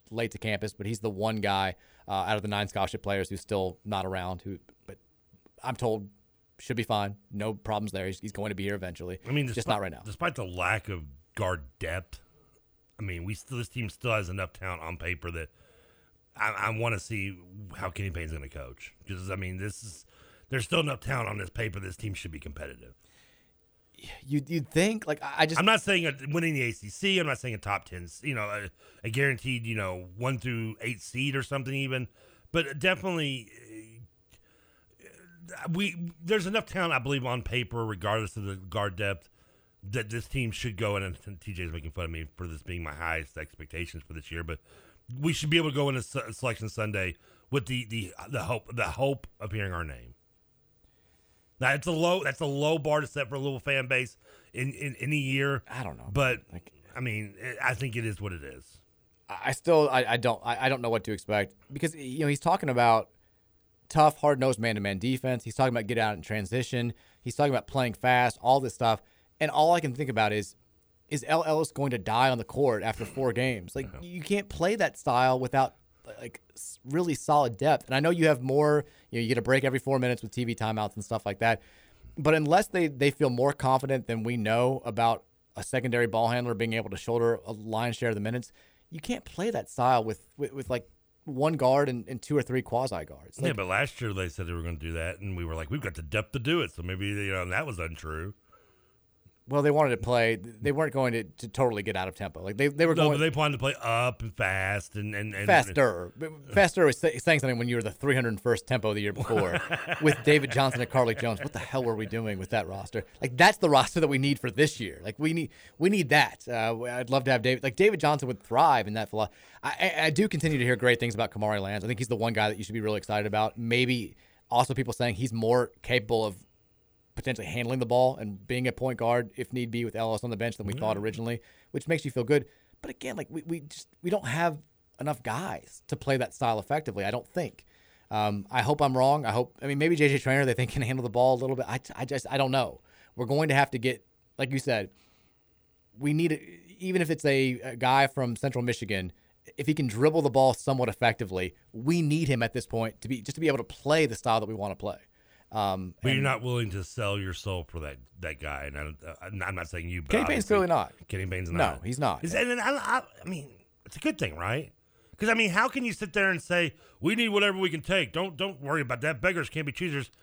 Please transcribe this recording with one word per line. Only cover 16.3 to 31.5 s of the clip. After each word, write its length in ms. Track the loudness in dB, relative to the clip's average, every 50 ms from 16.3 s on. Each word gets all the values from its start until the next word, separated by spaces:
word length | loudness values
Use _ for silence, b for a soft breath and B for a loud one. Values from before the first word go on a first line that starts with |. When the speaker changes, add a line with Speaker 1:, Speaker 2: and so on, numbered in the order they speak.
| _
Speaker 2:
I, 140 | -2 -2 -2
I 200 | 0 0 -2 -2
wanna 260 | 0 0 -2 -2 -2 -4
see 380 | -6 -6 -6 -4 -4 -6 -8 -12 -18 -20 -18 -18 -16 -14 -10
how 160 | -8 -8 -8
Kenny 180 | -6 -6 -6 -6
Payne's 220 | -6 -6 -6 -6
gonna 180 | -8 -8 -10 -12
coach. 460 | -14 -14 -14 -14 -16 -18 -20 -20 -20 _ -12
'Cause, 220 | -12 -10 -10 -8 -8
I 60 | -6
mean, 220 | -6 -6 -6 -6
this 260 | -6 -8 -8 -8 -10 -14
is, 200 | -16 -18 -18 -20 b b b b b b b b b
there's 140 | -6 -4 -2
still 160 | 0 0 0
enough 220 | 0 -2 -6 -6
talent 280 | -6 -4 -4 -4 -4 -4
on 80 | -6
this 140 | -8 -8 -8
paper. 280 | -8 -6 -6 -6 -6 -8
This 160 | -10 -10 -10
team 200 | -8 -8 -8 -8
should 160 | -8 -10 -12
be 80 | -12 -12
competitive. 560 | -14 -14 -12 -12 -14 -14 -14 -18 -20 -20 -20 _ b b b b b b b b b b b b _ _ _ _ _ _ _ -20 -20 -18 -18 -18 -6
Speaker 1:
You'd, 240 | -2 -2 -2 0 0
you'd 180 | -2 -4 -4
think, 380 | 0 2 2 2 2 0 -2 -4
like, 160 | -4 -4 -4
I, 120 | -6 -6 0 2
I 60 | 2
just 140 | 2 4 4
Speaker 2:
I'm 60 | 4
not 160 | 6 4 4
saying 260 | 4 2 0 2 0
a, 60 | -2 -4 -4 -6
winning 280 | -2 -2 0 0 0 0
the 80 | 0 0
A 80 | -2
C 180 | -4 -6 -12 -16
C. 300 | -10 -4 0 2 2 2
I'm 80 | 2
not 100 | 0 -2
saying 160 | -4 -4 -6 -8
a 60 | -6
top 260 | -2 -2 -2 -2 -4
ten, 200 | -8 -12 -12 -12
s-, 160 | -14 -14 -8 -6
you 100 | -4 -4
know, 120 | -4 -4 -4
a, 220 | -4 -6 -8 -10 -14 b b b b b b
a 80 | -4
guaranteed, 560 | 0 0 2 0 0 -2 -4 -4 -4 -4 -4
you 80 | -4 -4
know, 320 | -4 -4 -4 -6 -8 -10 -14 -10
one 220 | -4 -4 -2 -2 -2
through 380 | -4 -4 -4 -4 -4 -6 -8 -6
eight 180 | -8 -8 -8 -8
seed 340 | -12 -10 -6 -4 -2 -2 -2
or 80 | -4 -4
something 320 | -4